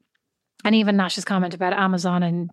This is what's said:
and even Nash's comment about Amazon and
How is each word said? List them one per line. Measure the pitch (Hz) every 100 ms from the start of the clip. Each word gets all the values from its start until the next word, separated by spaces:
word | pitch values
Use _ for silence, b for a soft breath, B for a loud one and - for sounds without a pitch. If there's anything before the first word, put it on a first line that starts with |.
| _ _ _ _ _ _ 208
and | 220
even | 208 202
Nash's | 180 - -
comment | 190 180
about | 175 180
Amazon | 196 190 185 180 180
and | 175 170 170